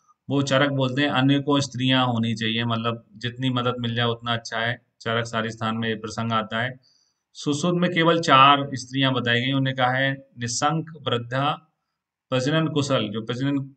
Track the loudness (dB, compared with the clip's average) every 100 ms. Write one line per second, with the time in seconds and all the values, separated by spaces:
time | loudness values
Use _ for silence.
0 | _ _ -4 -2 2 4 4 2 0 0
1 | 0 2 4 4 2 0 0 -2 2 2
2 | 2 0 -2 -2 -2 -2 -2 -2 -2 -4
3 | -10 -10 -10 -4 -2 0 -2 -2 -4 0
4 | 0 -2 -2 -4 -4 -4 -4 -4 _ _
5 | -4 -2 -2 -4 -4 -4 -4 -2 -4 -4
6 | -6 -6 -2 -2 -2 -4 -4 -8 _ _
7 | _ _ _ -8 -4 -2 0 0 0 2
8 | 4 2 4 8 8 6 2 -8 -6 -2
9 | 0 0 0 0 0 0 0 0 0 2
10 | 0 -2 -10 -10 -6 -2 0 0 -4 -8
11 | -4 -4 -2 -2 -2 -4 -10 _ _ _
12 | _ _ _ -2 0 2 2 0 0 0
13 | -2 -6 -6 -4 -2 -2 -4